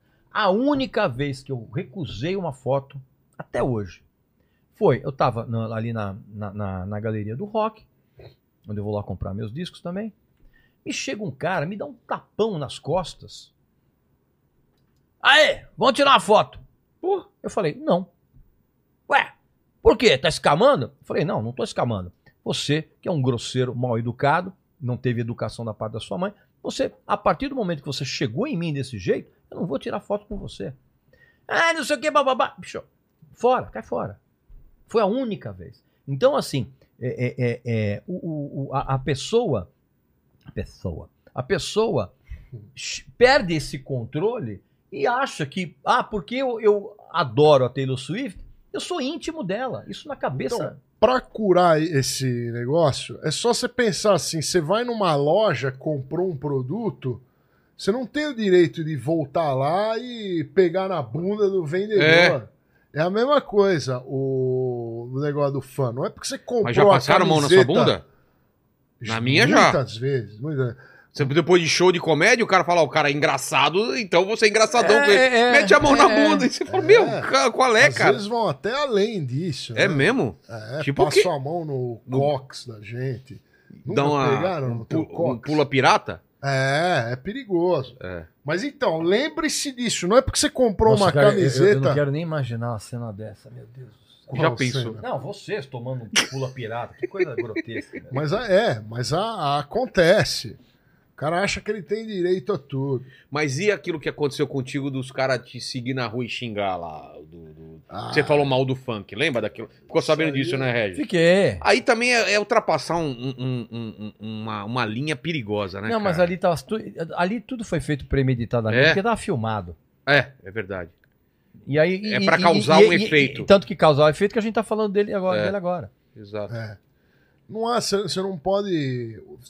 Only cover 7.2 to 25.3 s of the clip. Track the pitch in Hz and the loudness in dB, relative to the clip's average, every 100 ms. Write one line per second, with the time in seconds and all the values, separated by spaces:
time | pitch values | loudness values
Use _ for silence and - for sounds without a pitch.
7.2 | 104 123 202 220 220 220 _ _ _ - | -6 -8 -6 -2 -4 -6 _ _ _ -20
8.2 | - - _ _ - 104 104 104 104 95 | -20 -20 _ _ -12 -8 -4 -6 -6 -8
9.2 | 98 98 110 120 175 - 175 185 220 - | -8 -8 -8 -10 -12 -12 -10 -8 -10 -12
10.2 | _ _ _ _ _ _ - 254 - 214 | _ _ _ _ _ _ -10 -8 -6 -6
11.2 | 202 - 160 185 147 202 294 269 - 214 | -8 -6 -4 -2 -4 -6 -12 -12 -10 -10
12.2 | - - 220 175 131 - - 175 - - | -8 -2 -2 -2 -8 -10 -4 -4 -4 -10
13.2 | - - - _ _ _ _ _ _ _ | -20 -20 -20 _ _ _ _ _ _ _
14.2 | _ _ _ _ _ _ _ _ _ _ | _ _ _ _ _ _ _ _ _ _
15.2 | - 285 277 - - - 233 269 277 247 | 6 8 8 2 -6 0 2 4 6 6
16.2 | 190 202 - - - _ _ _ 349 381 | 6 4 4 -4 -20 _ _ _ -2 -2
17.2 | - _ - - 170 185 311 180 190 _ | -4 _ -8 -4 -4 -4 0 0 -2 _
18.2 | _ _ _ _ _ _ _ _ - 285 | _ _ _ _ _ _ _ _ -2 -2
19.2 | - - _ _ _ _ 220 233 226 135 | -2 -8 _ _ _ _ 4 6 4 4
20.2 | 170 - 175 147 254 240 123 - - - | 2 0 2 4 4 2 -2 -10 -8 -4
21.2 | 160 202 110 123 226 - 127 104 90 - | -2 -2 -6 -6 -6 -4 -2 -2 -6 -14
22.2 | _ _ - 156 - 147 - _ 226 165 | _ _ -6 -4 -2 -2 -2 _ -4 -2
23.2 | 127 117 - 127 123 120 127 117 117 120 | 0 -2 -2 -4 -2 -2 -2 -2 -2 -2
24.2 | 139 160 185 - _ _ 120 123 127 117 | 0 0 -2 -12 _ _ -6 -4 -2 -2
25.2 | 117 | -4